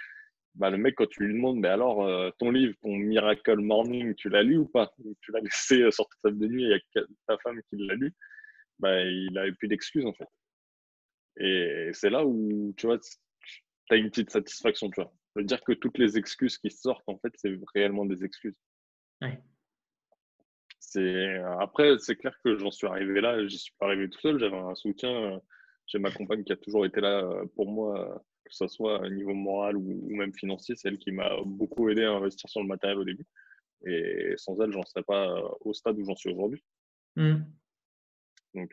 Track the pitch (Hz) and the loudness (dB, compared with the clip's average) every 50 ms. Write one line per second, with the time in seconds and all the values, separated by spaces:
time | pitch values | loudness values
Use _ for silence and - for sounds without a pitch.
0 | - - - - - _ _ _ _ _ - - 98 95 95 98 110 135 131 - | -16 -16 -18 -20 -20 _ _ _ _ _ -4 0 0 0 2 2 2 2 2 2
1 | 110 - - - 104 104 107 117 123 131 127 113 95 90 95 104 123 127 110 104 | 0 0 0 -2 -2 0 0 2 2 2 2 2 2 2 4 4 4 2 2 2
2 | 98 98 92 90 92 92 - - 120 120 123 131 131 117 101 _ - 107 101 101 | 2 2 2 0 0 -2 -2 -2 0 2 4 4 4 2 0 _ -4 -4 -2 0
3 | 104 107 110 110 104 107 104 - - 117 110 104 104 107 107 107 117 120 123 123 | 0 2 4 4 6 4 4 4 4 4 4 4 4 4 4 4 4 2 0 -2
4 | 120 113 101 - - 101 98 101 107 123 156 160 151 - - 123 107 - _ - | -2 -2 -4 -4 -2 2 4 6 6 6 6 4 4 4 4 2 2 2 _ -12
5 | 117 107 104 _ - - 107 113 110 101 - - - - 135 127 120 113 - - | -14 -14 -14 _ -8 -4 -4 -4 -2 -2 -4 -2 2 6 6 8 8 6 6 4
6 | 107 - - _ - 107 104 104 107 110 120 127 123 113 101 95 - _ - 110 | 0 -2 -2 _ 2 2 2 2 0 0 0 2 4 4 4 2 2 _ -4 -4
7 | - - 104 _ _ - 110 - - 120 117 113 107 - - 101 101 98 98 120 | -4 -4 -8 _ _ -2 -2 -2 -2 -6 -8 -8 -12 -10 -8 -6 -4 -4 -2 -2
8 | 135 156 185 _ - - - - - - - _ _ _ _ - - 95 95 92 | -2 -2 -4 _ -20 -20 -20 -20 -20 -20 -20 _ _ _ _ -2 2 2 2 2
9 | 92 92 92 92 95 95 92 95 95 98 92 - - 104 104 101 - - - 156 | 2 0 -2 -2 -2 -4 -2 -2 -2 -2 -4 -4 -4 -2 -2 -4 -4 -4 -2 -2
10 | 131 110 98 - - - _ _ _ _ _ _ _ _ _ _ _ _ _ _ | -2 -2 -4 -8 -12 -18 _ _ _ _ _ _ _ _ _ _ _ _ _ _
11 | _ _ _ _ _ _ - - 101 95 95 92 87 82 73 82 82 85 85 - | _ _ _ _ _ _ -8 -4 -2 0 0 2 0 0 -2 -4 -4 -6 -4 0
12 | - 101 113 139 156 139 120 110 107 104 104 104 104 104 98 - - 113 117 110 | 0 2 2 2 2 2 0 0 -2 -2 -2 -2 -4 -6 -6 -2 0 0 0 0
13 | - - - _ _ _ _ _ - - - - _ _ _ _ _ - 113 113 | -2 -8 -20 _ _ _ _ _ -20 -20 -20 -20 _ _ _ _ _ 4 4 4
14 | 107 107 - 120 107 - - 107 98 - - - - 117 104 - 110 98 - - | 4 2 0 -2 -2 0 0 -2 -2 -2 -6 -2 0 0 0 0 -2 -6 -6 -6
15 | 87 - _ _ _ _ - 104 104 101 127 - - - 117 - - 135 - - | -8 -8 _ _ _ _ -6 -4 -2 -2 -2 -2 0 0 0 0 -2 -2 2 2
16 | 123 107 107 113 104 - - - 135 123 - - - 107 - - - 127 123 - | 2 4 4 0 -2 -4 -4 -2 -2 -2 0 -2 -8 -8 -6 -4 -2 -2 -2 -2
17 | _ - 98 95 - - - _ - 101 95 92 95 - - 101 101 101 101 101 | _ -10 -8 -6 -6 -8 -6 _ -6 -4 -4 -6 -8 -4 0 2 2 2 2 0
18 | 101 98 95 90 95 98 - - - 107 98 _ _ _ _ _ _ _ _ _ | -2 -2 -2 -4 -6 -8 -10 -10 -10 -10 -10 _ _ _ _ _ _ _ _ _
19 | _ _ _ - 135 127 - - - _ _ _ _ _ _ _ _ _ _ _ | _ _ _ -10 -10 -10 -10 -10 -14 _ _ _ _ _ _ _ _ _ _ _
20 | _ _ _ _ _ _ _ _ _ _ _ _ _ - - _ - - - 101 | _ _ _ _ _ _ _ _ _ _ _ _ _ -20 -20 _ -14 -6 -2 0
21 | 95 92 92 92 95 95 95 92 90 90 90 90 101 98 - - 147 147 135 110 | 0 0 0 0 0 -2 -2 -4 -4 -4 -2 -2 -2 0 2 6 6 8 6 6
22 | - - 113 - - 131 - _ - 123 107 104 98 101 - - - 98 92 95 | 2 -4 -6 -4 -6 -8 -6 _ 0 2 2 2 0 -6 -6 -4 -4 -4 -2 -2
23 | 98 98 98 101 107 120 120 113 104 98 95 90 - - _ - 101 98 98 98 | -2 0 2 2 2 2 2 0 -2 -2 -4 -8 -12 -12 _ -4 -2 0 0 0
24 | 98 95 - - - 156 151 135 113 101 95 92 92 90 92 - - 104 101 - | -2 -4 -4 -2 0 0 2 2 0 0 -2 -2 -6 -6 -8 -6 -6 -6 -6 -4
25 | - 127 123 120 110 101 95 95 - _ _ - _ _ _ _ _ - - 104 | -4 -4 -2 -2 -2 -4 -6 -8 -12 _ _ -20 _ _ _ _ _ -6 -4 -2
26 | 98 98 98 - 104 95 107 107 98 - 98 - - 101 104 107 98 95 - 104 | -2 -2 -4 -4 -4 -4 -4 -2 -2 -4 -6 -6 -4 -2 0 2 2 2 2 2
27 | 101 98 101 101 92 90 92 95 98 95 - - 101 98 107 110 107 107 101 95 | 2 2 2 0 0 -2 -4 -4 -6 -6 -4 -4 -2 -2 -2 -4 -4 -2 -4 -4
28 | 92 95 92 - _ _ _ _ - - - - 92 90 - - 113 107 104 98 | -6 -8 -10 -14 _ _ _ _ -20 -12 -8 -6 -6 -6 -4 -4 -2 -2 -2 -2
29 | 92 95 98 98 98 98 98 98 98 98 98 101 101 104 104 101 92 95 95 95 | -2 -4 -6 -6 -4 -4 -4 -4 -4 -2 -2 -2 0 -2 -2 -2 -4 -4 -6 -6
30 | - - 107 104 101 98 95 - - 98 95 92 - - 120 - - 98 101 98 | -6 -6 -6 -4 -4 -6 -6 -6 -6 -6 -6 -6 -6 -8 -8 -6 -6 -6 -6 -6
31 | - 98 95 95 92 98 - - - 98 98 98 110 - - - 117 110 104 110 | -6 -6 -4 -2 -2 -2 -2 -4 -4 -6 -4 -4 -4 -4 0 0 2 2 4 4
32 | 113 107 104 98 98 98 - - - - - 107 101 95 95 92 - 98 98 98 | 2 2 2 0 0 -2 -4 -6 -12 -8 -6 -6 -4 -4 -4 -2 -2 -2 0 -2
33 | - 92 92 - 160 _ _ - - _ - _ _ _ _ _ - 92 87 82 | -2 -4 -6 -8 -10 _ _ -20 -20 _ -20 _ _ _ _ _ -6 -4 -2 -2
34 | 82 90 92 87 87 90 92 - - 98 92 101 110 107 98 95 90 - - 92 | -2 -2 -2 -2 -2 -2 -4 -4 -6 -6 -2 -2 -2 -2 -2 -4 -6 -6 -6 -6
35 | 90 - 101 98 98 90 87 90 101 - - - - 107 104 - - 113 107 107 | -2 0 0 0 0 0 -2 -4 -4 -6 -8 -8 -6 -8 -6 -4 -2 -2 -2 -2
36 | 101 95 92 - - 95 90 90 98 107 135 147 _ _ _ _ _ _ _ _ | -4 -6 -6 -6 -6 -6 -4 -2 -2 -4 -4 -6 _ _ _ _ _ _ _ _
37 | _ _ - 160 156 156 156 156 151 - - _ _ _ _ _ _ _ _ _ | _ _ -2 2 4 4 4 2 0 -6 -14 _ _ _ _ _ _ _ _ _
38 | _ _ _ _ _ _ _ _ _ _ - 95 90 85 | _ _ _ _ _ _ _ _ _ _ -12 -12 -12 -10